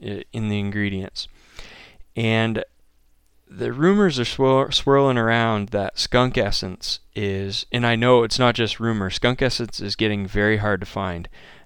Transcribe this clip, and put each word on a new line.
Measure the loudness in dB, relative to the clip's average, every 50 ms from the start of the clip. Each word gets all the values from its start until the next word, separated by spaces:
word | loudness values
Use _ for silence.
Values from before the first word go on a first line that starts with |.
| -10
i-, | -10 -10 -10 -10 _ -6
in | -4 -2 -2
the | -2 -2
ingredients. | -2 -2 -2 -2 -2 -2 -4 -6 -8 -8 -10 -12 -12 -12 -14 _ _ _ -20 -20 -20 -20 -20 -20 -20 -20 -20 -20 -18 _ -6
And | -2 0 0 2 2 0 0 -2 -4 -6 -10 _ _ _ _ _ _ _ _ _ _ _ _ _ _ _
the | -16 -10 -8 -6 -6 -2
rumors | 0 2 4 4 4 4 2 2 0
are | -2
swir-, | -2 0 2 4 4 4 4 2 2
swirling | 0 0 2 4 4 6 4 4 4
around | 2 2 2 2 2 2 2 0 -2 -2 -2
that | -2 -2 -2 -4 -4 -6
skunk | -4 0 2 2 2 2 2
essence | 0 0 0 0 -2 -4 -6 -10 -8 -8 -8 -8 -8 _ _ -8
is, | -4 -4 -2 -2 -2 -4 -4 -6 -8 -6 -4
and | -2 0 0
I | 2 2
know | 2 4 6 6 6 4
it's | 2 2 2
not | 2 2 2
just | 2 0 -2 -2 -2
rumor, | -2 -2 0 -2 -2 -4
skunk | -2 0 0 0 2 2
essence | 0 -2 -2 -2 -6 -6 -8 -8
is | -8 -6 -4
getting | -2 0 0 0 -2 -4
very | -2 0 0 2 2 2
hard | 2 0 0 -2 -2
to | -4
find. | -6 -6 -6 -6 -6 -6 -8 -10 -12 -16 -20 -20 -20 -20 -20 -20